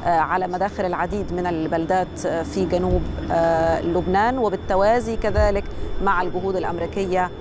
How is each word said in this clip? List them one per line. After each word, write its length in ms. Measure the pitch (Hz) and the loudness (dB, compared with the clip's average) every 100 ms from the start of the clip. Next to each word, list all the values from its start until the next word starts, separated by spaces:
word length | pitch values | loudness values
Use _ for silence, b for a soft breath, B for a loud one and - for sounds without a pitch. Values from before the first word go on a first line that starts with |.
آه، 140 | - 165 | 2 2
على 280 | 147 180 185 | 2 0 -2
مداخل 380 | 180 196 - | -2 -2 -2
العديد 480 | 185 170 175 202 190 | -2 -2 -2 -4 -4
من 140 | 175 180 | -2 -2
البلدات، 800 | 165 156 165 165 185 180 - 180 | -2 -2 -2 0 0 0 -4 -2
آه، 160 | 165 | -2
في 220 | 160 - | -2 -2
جنوب، 380 | 180 180 180 185 - - - | 0 2 2 2 0 -6 -2
آه، 500 | 165 165 165 165 165 | 2 2 2 2 0
لبنان، 580 | 165 175 170 185 226 262 | 0 0 2 2 2 2
وبالتوازي 760 | 214 190 - 190 202 240 226 220 | 0 -2 0 4 4 4 0 -2
كذلك 480 | 214 208 208 202 202 B B - | 0 2 2 2 -2 B B 0
مع 200 | 196 180 | 2 2
الجهود 340 | 180 180 190 185 | 0 -2 -2 -2
الأمريكية 760 | 156 170 165 196 190 185 180 - | -2 -4 -4 -4 0 0 0 -4